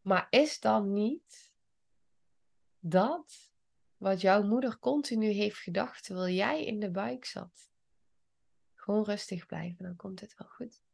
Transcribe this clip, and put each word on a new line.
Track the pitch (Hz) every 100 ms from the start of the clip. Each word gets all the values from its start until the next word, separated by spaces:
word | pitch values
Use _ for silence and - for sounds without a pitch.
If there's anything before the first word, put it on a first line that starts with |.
Maar | 190 190 -
is | 240 302 -
dan | 220 220 202
niet | 202 214 320 _ - - _ _ _ _ _ _ _ _ _ _ _ _ _
dat | 175 180 220 330 - - - _ _ _ _ _
wat | 196 190
jouw | 190 202
moeder | 202 233 254 220
continu | 240 294 285 226 214
heeft | 202 208 -
gedacht | - 180 160 -
terwijl | - 180 185
jij | 185 208 311
in | - 214
de | 208
buik | 180 220 254
zat? | - - 175 - - _ _ _ _ _ _ _ _ _ _
Gewoon | _ - 208
rustig | 208 208 - 180 -
blijven, | 165 170 175
dan | 185 180
komt | 196 185
het | 208 -
wel | -
goed. | - 240 _ _